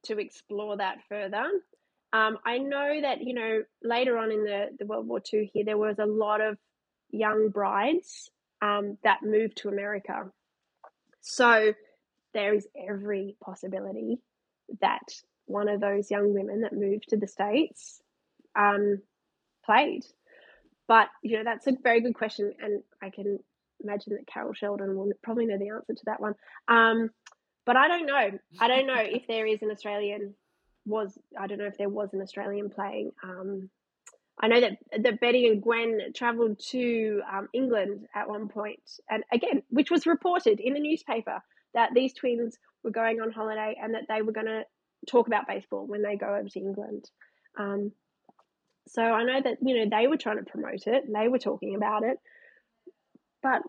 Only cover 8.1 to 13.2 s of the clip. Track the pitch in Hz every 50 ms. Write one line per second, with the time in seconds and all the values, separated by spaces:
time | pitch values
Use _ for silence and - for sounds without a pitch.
8.1 | - - - - _ _ _ _ _ _ - 208 208 208 208 202 202 - - 214
9.1 | 190 - - 214 214 214 226 214 - - - 208 202 202 202 202 214 202 196 -
10.1 | - - 208 190 - _ _ _ _ _ _ _ _ _ - - _ _ _ _
11.1 | _ _ - - - - 254 240 233 220 214 214 214 - - _ _ _ _ _
12.1 | _ _ _ _ - 226 202 202 214 208 202 - - 294 - - 208 196 202 208
13.1 | 208 196